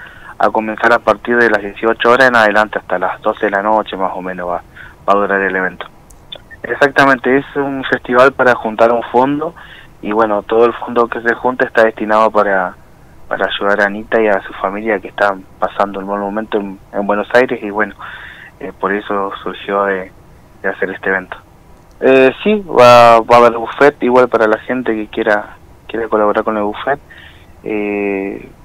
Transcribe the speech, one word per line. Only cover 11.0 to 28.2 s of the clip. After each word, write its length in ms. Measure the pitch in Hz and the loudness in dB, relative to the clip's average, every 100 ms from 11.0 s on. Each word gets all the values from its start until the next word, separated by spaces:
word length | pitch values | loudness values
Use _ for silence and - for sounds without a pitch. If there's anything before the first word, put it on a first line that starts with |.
| 117 | -2
que 100 | 120 | -2
se 140 | 117 | -4
junta 320 | 117 123 127 127 | -2 -2 -2 -2
está 160 | - | 2
destinado 480 | 110 - 107 107 110 | 2 2 -2 2 2
para, 420 | 107 101 95 90 - - - - - - | 2 0 0 -2 -8 -20 -20 -20 -20 -10
para 200 | - 95 | -4 -4
ayudar 340 | - 101 101 | -2 -2 0
a 60 | 101 | 0
Anita 340 | 101 110 117 | -2 -4 0
y 80 | 110 | 2
a 120 | 98 | 0
su 100 | - | -2
familia 480 | - 98 101 110 101 | -8 -6 -6 -4 -4
que 80 | - | -6
están 340 | - 101 95 - - | -2 -2 -2 -8 -8
pasando 400 | 92 - 101 98 | -6 -2 -4 -4
un 80 | 95 | -6
mal 120 | 101 | -6
momento 380 | 101 104 110 107 | -4 -6 -4 -4
en, 220 | 101 95 - | -6 -12 -12
en 120 | 104 101 | -6 -2
Buenos 220 | 104 101 | -2 2
Aires 280 | 123 127 120 | 2 2 0
y 80 | 104 | -6
bueno, 260 | 101 101 - - - - - - - | -4 -6 -6 -18 -18 -18 -20 -20 -16
eh, 100 | - - | -16 -8
por 140 | 95 | -4
eso 400 | 101 107 101 98 98 | -4 -4 -4 -4 -8
surgió 400 | - 92 - 101 | -12 -12 -4 -2
de, 260 | 101 95 92 - - - - - | 0 -2 -8 -16 -20 -20 -20 -10
de 80 | 98 | -8
hacer 200 | 95 92 | -4 -6
este 200 | 92 98 | -6 -4
evento. 260 | 95 92 - - - - - _ - | -4 -4 -16 -20 -20 -20 -20 _ -2
Eh, 320 | 127 135 131 123 | 4 6 4 2
sí, 200 | 208 214 185 | -2 -2 0
va, 520 | - 123 120 117 113 | 4 8 8 8 6
va 160 | 110 120 | 6 6
a 20 | |
haber 180 | 120 117 | 6 2
buffet 460 | 113 - 143 - | -6 2 2 2
igual 260 | 135 127 123 | 2 2 4
para 160 | 113 110 | 2 2
la 140 | 107 | 0
gente 340 | - 127 117 | -2 -6 -4
que 140 | 110 107 | -6 -6
quiera, 480 | - 110 104 104 - - - - | -4 0 0 -2 -16 -20 -20 -12
quiera 200 | 110 113 | -8 -4
colaborar 360 | 110 104 104 | 0 0 0
con 120 | 107 110 | -2 -2
el 60 | |
buffet. 380 | 104 107 - 147 - - - - - - | -4 -6 -6 -6 -8 -20 -20 -20 -20 -16
Eh, 880 | - 107 104 101 101 98 | -8 -6 -4 -4 -4 -4